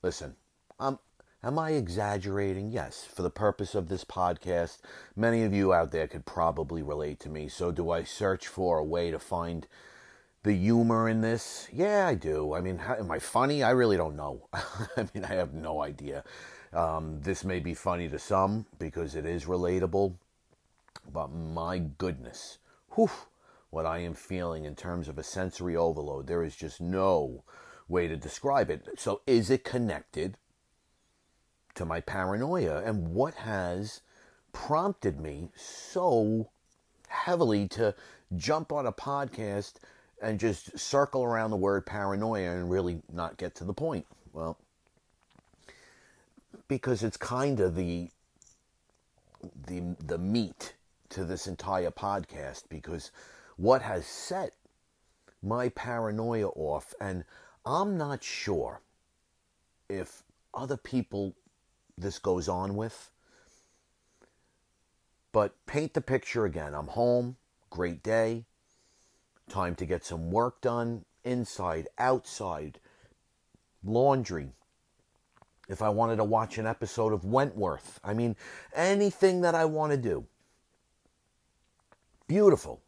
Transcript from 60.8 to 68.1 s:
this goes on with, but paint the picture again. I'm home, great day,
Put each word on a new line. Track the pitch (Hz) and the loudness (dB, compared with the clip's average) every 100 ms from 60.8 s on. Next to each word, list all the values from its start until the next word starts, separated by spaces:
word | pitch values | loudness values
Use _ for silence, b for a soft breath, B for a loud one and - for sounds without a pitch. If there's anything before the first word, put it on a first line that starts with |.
| - 131 104 101 98 - _ _ _ _ _ - | -2 -2 0 -2 -4 -6 _ _ _ _ _ -8
this | 95 - | -6 -4
goes | - 90 82 | 0 0 0
on | 90 98 101 | -2 -2 -2
with, | 113 - - _ b b b b b b b _ b b b b b b _ _ _ _ _ _ _ | -4 -8 -20 _ b b b b b b b _ b b b b b b _ _ _ _ _ _ _
but | 110 101 - - | 2 2 0 -4
paint | 143 156 | -2 0
the | - | -2
picture | - 131 - 120 104 | 0 -2 0 0 0
again. | 80 73 | 0 -6
I'm | 73 73 | -6 -6
home, | - 120 123 123 127 _ _ _ | 2 4 4 2 -6 _ _ _
great | - 90 85 | -2 -2 -2
day, | 107 | 0